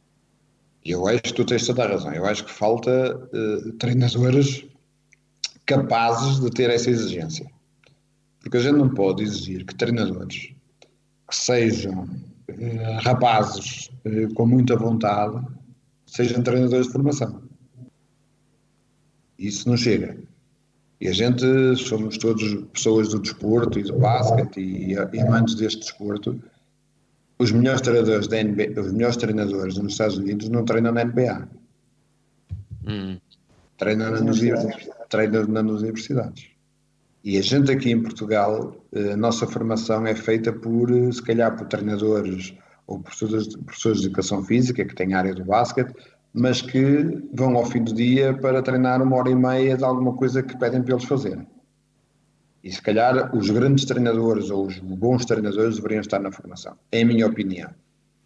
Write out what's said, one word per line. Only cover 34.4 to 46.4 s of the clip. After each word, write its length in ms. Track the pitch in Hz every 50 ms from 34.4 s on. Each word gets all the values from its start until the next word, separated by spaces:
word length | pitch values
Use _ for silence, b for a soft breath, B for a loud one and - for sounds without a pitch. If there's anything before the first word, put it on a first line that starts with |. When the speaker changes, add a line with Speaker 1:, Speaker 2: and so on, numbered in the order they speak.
| 120 117 120 113 113 107 - - - - - - - -
Speaker 1:
treinam 360 | - 107 110 107 107 110 104 107
na, 140 | 110 110
nas 200 | 110 107 107 107
universidades. 640 | 110 113 110 110 - - 135 123 104 - - - - - _ _ _ _ _ _ _ _ _ _ _ _ _ _
E 140 | - 104 98
a 60 | 98
gente 280 | 95 - 131 143 139 135
aqui 200 | 131 131 - 120
em 100 | 117 113
Portugal, 720 | 113 110 - - 110 104 107 104 101 104 107 113 - - - - _ - -
eh, 180 | 104 101 101
a 40 | 101 104
nossa 280 | 113 117 113 - 120
formação 600 | - - 117 113 113 113 110 - - 110 110 113
é 80 | 110 107
feita 360 | 110 - 113 113 113 113 113
por, 400 | 110 - - 113 113 117 120 120
eh, 220 | 123 123 123 123
se 100 | 120 -
calhar 320 | - - 113 113 117 113 -
por 120 | - 107
treinadores 880 | - 110 101 101 107 104 101 107 107 107 104 95 95 92 92 92 - - b b b b b b
ou 140 | - 98 92
professores, 540 | 90 - - - 113 107 110 110 110 - -
professores 460 | - - - - - - 113 107 95
de 60 | 92
educação 360 | 95 95 98 95 - 104 98
física, 400 | 98 - 113 127 127 127 123 110
que 120 | 95 - -
têm 180 | - 92 95
a 60 | 95 92
área 160 | 95 95 92
do 100 | 92 90
basquete, 480 | 95 101 113 120 - - 131 123 127 - B B B B B B _
mas 300 | - 117